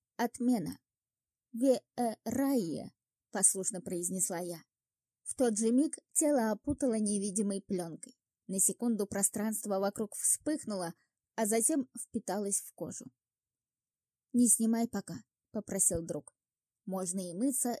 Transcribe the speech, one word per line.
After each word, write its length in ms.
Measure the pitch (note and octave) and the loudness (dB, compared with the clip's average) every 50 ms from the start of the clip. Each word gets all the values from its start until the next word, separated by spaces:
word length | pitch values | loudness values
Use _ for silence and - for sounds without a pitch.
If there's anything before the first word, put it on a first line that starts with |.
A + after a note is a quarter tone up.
| _ _ _ | _ _ _
отмена. 640 | - A#3+ A#3 - - A#3+ B3 B3 G#3 D3+ E3 - - _ _ _ _ _ _ _ _ _ _ _ _ _ _ | -2 -2 -2 -2 0 2 2 2 2 0 -4 -8 -10 _ _ _ _ _ _ _ _ _ _ _ _ _ _
Ве-э-райе», 1400 | B3 A3+ B3+ C4+ B3 - _ _ - - B3 A3+ G#3+ _ - A3+ A3+ C4+ C#4 C4+ C#4 A#3+ F3+ E3 C#3 - - - _ _ _ _ _ _ _ _ | -4 2 4 4 4 4 _ _ -4 -2 -2 -2 -2 _ -6 -4 0 0 2 2 2 2 2 0 -4 -6 -8 -10 _ _ _ _ _ _ _ _
послушно 500 | - G#3 F#3 - - F#3+ F#3 - G#3+ F3+ | -4 2 2 2 2 2 -4 -6 -6 -6
произнесла 600 | - F#3 F#3 E3+ F3 F3 F#3 F#3 - - F#3 E3+ | -6 -4 -4 -4 -4 -4 -2 -2 -2 -2 -2 -4
я. 220 | F3+ F3 E3+ D#3+ - _ _ _ _ _ _ _ _ _ _ _ | -4 -6 -8 -10 -12 _ _ _ _ _ _ _ _ _ _ _
В 120 | - - - | -14 -10 0
тот 220 | - B3+ A#3 G#3+ | 2 2 2 2
же 160 | G3+ A3+ A3+ | 2 2 4
миг 240 | A#3+ C4 D#4 D4+ - - _ _ | 4 4 4 2 0 -6 _ _
тело 380 | - - D#4+ D4 D4 B3 A3 A3 | 0 2 4 4 4 4 4 2
опутало 480 | G#3+ G#3 - C#4+ C#4+ - C#4+ B3+ A3 A3 | 0 -2 -2 -4 -2 0 0 0 2 2
невидимой 640 | G#3+ G3+ G#3 G3+ G3 G#3 F3+ A3 G3+ G3+ G3 G3 | 0 0 0 0 -2 -2 -2 -2 -2 0 -2 -4
пленкой. 520 | - - G3+ F3 - - D#3 - - - - _ _ _ _ _ _ - | -4 -4 -4 -4 -4 -6 -8 -12 -16 -20 -20 _ _ _ _ _ _ -6
На 120 | F#3+ G3 | 0 2
секунду 460 | - - F#3+ - A#3 A#3+ A3+ G3 G3+ | 2 2 2 0 -2 0 0 0 -2
пространство 720 | - - G3 G3 - - G#3 G#3 A3 G#3+ - - G#3 G3 F#3+ | -2 -2 0 0 0 0 0 -2 -2 -4 -4 -4 -2 -2 0
вокруг 360 | G3 G3+ - - A3 - - | 0 -2 -2 -4 -8 -6 -6
вспыхнуло, 800 | - - - - - - D4 D#4 D4+ - A3 G#3 F#3 F3 E3+ - _ _ _ _ _ _ _ - | -4 0 0 0 0 0 -4 -4 -4 -4 -6 -6 -4 -4 -6 -8 _ _ _ _ _ _ _ -2
а 100 | - A3+ | -2 0
затем 420 | G#3 A3+ A3+ A3+ - D#4+ C#4 B3+ - - A#3 | 2 2 2 2 2 2 0 -2 -4 -8 -16
впиталось 640 | - _ - A#3 - - F3+ G#3+ G3+ G3+ G3+ - | -14 _ -8 -8 -4 -4 -4 -4 -2 -2 -4 -4
в 120 | - - _ | -6 -8 _
кожу. 320 | - E3+ - F#3+ - - - _ _ _ _ _ _ _ _ _ _ _ _ _ _ _ _ _ _ _ _ _ _ _ _ | -10 -10 -10 -10 -12 -14 -18 _ _ _ _ _ _ _ _ _ _ _ _ _ _ _ _ _ _ _ _ _ _ _ _
«Не 160 | - A#3+ B3 A3 | 4 4 6 6
снимай 400 | - - A3+ A3+ A3+ A3+ A#3 A#3 | 6 4 4 2 2 2 0 -2
пока», 280 | - G3+ - - E3+ - - _ _ _ _ _ | -2 -6 -6 -6 -12 -12 -12 _ _ _ _ _
попросил 520 | - G#3+ - - G3 G3 - - F3+ E3 | -10 -8 -8 -4 -2 2 2 2 2 0
друг. 320 | E3 D#3+ - D3 - - _ _ _ _ _ _ _ _ _ _ - | -2 -4 -6 -8 -8 -10 _ _ _ _ _ _ _ _ _ _ -10
«Можно 440 | F#3+ F#3+ F#3 F#3 F3 F#3 G3 F3+ F3 | -6 -4 -4 -4 -4 -4 -4 -4 -4
и 40 | D#3+ | -4
мыться, 440 | F#3+ B3 C#4+ B3+ - - A#3+ A#3 - | 0 0 0 0 0 -2 -2 -2 -4